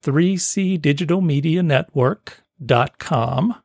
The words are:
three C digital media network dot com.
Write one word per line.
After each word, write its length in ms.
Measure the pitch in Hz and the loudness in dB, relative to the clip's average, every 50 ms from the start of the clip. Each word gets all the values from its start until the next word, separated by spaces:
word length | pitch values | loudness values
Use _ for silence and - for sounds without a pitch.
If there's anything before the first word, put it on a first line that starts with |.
| - | -4
three 360 | - 135 147 170 180 196 180 | 0 0 2 2 2 0 -2
C 400 | - - - 202 196 185 190 175 | -4 -4 -2 -2 -2 -2 -2 -2
digital 420 | 147 147 143 143 180 156 170 196 | 0 0 0 0 0 -2 0 0
media 420 | 190 165 147 139 139 165 160 180 180 | 2 0 0 0 0 0 0 2 2
network 800 | 165 143 131 170 - _ 143 123 131 - - _ - - - _ _ _ _ 139 | 2 2 0 0 -2 _ 0 0 0 0 -4 _ -20 -20 -20 _ _ _ _ -2
dot 340 | 117 135 120 127 147 _ _ | 0 2 2 2 0 _ _
com. 580 | - - 165 131 113 120 131 131 156 233 240 - _ | -8 -4 -2 -2 -2 -2 -2 -2 -2 -2 -2 -6 _